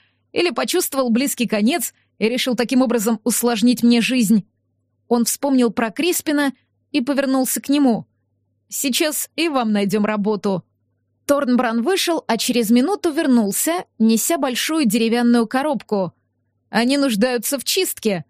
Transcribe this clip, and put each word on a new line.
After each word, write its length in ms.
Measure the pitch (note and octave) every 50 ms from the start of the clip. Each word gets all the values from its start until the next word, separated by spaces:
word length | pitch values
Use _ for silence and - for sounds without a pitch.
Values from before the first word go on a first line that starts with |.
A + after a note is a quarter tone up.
| _ _ _ _ _ _
или 160 | - - F4 F4
почувствовал 600 | A#3+ - C4 - - F4+ - - - C4+ C4 A#3+
близкий 360 | G#3+ A#3+ C#4+ C#4 - - A#3+
конец 460 | - A3 G#3 G#3 A#3+ E4 E4+ A3+ - - _ _ _ _ -
и 80 | G3
решил 300 | A3+ B3 A#3+ - C4 A#3+
таким 240 | G#3 B3 A#3 C#4 B3
образом 400 | C4 A3 A#3+ A#3 F#3+ A#3+ A3+ -
усложнить 600 | - A#3+ A3 - A#3 A#3+ A#3+ G3+ A3 B3 B3 -
мне 180 | A#3+ A#3+ A#3+ A#3
жизнь». 460 | G3 - C4 B3+ A3+ F3 A#3 G3+ - _ _ _ _ _ _ _ _ _ _ _ _
Он 200 | - A#3 A#3+ A3+
вспомнил 440 | - - - - C#4+ C4+ B3+ A#3+ A#3
про 200 | - - A#3 A3
Криспина 640 | - - D4+ F4+ E4 - - D#4 D4 D4 C#4+ C4+ - _ _ _ _ _ _ _
и 100 | - D4
повернулся 580 | A#3+ C#4+ C#4 C4+ C#4 C4 C4+ C4 C4 - - G#3+
к 80 | - -
нему. 380 | C#4 D4 C#4 B3+ A3 E3 - - _ _ _ _ _ _ _ _ _ _ _ _
«Сейчас 580 | - - - C#4 A#3+ - E4+ D4+ D4 - - - _
и 140 | C#4+ E4 E4+
вам 220 | C#4+ C4 A#3 A3
найдем 340 | G#3 G3+ G3+ F#3+ G3+ G#3+ G#3
работу». 580 | G#3 G#3+ G#3 F#3+ G#3+ G3+ G3 - G3+ F#3+ E3 - _ _ _ _ _ _ _ _ _ _ _ _
Торнбран 560 | - C#4+ C#4 C#4 A#3 B3 A#3+ B3+ A3+ A3+ A#3
вышел, 420 | A3+ E4+ G4 F4 - F4+ E4 D4+ -
а 120 | - A#3 G3
через 320 | - - A#3+ A#3+ A#3 G3
минуту 420 | A#3+ B3 C4 F4+ G#4 G#4 - E4+
вернулся, 720 | C4+ D#4 D#4+ C#4 B3 A#3+ G#3+ G3 F#3 - - D#4+ E4+ F4+ - - _ -
неся 400 | A3 A3+ A3+ A3+ - - E4 D#4+
большую 480 | C#4+ C4 A#3+ - - - D#4 D#4+ D4
деревянную 600 | G#3 F#3 A3+ A3+ A3+ A3+ A#3+ A#3+ A#3+ A#3+ A#3+ A3+
коробку. 680 | A3+ - C4 C#4 D#4 C#4 G3+ - - A3 G3 F#3 D#3+ - _ _ _ _ _ _ _ _ _ _ _
«Они 260 | - G#3+ A#3+ B3 C#4+
нуждаются 600 | C#4+ C#4 C4+ A3 F#3+ B3 B3+ B3 A#3+ - - C#4+ B3
в 60 | -
чистке», — 600 | - - F#4+ F#4 - - - - A3 F#3+ E3 -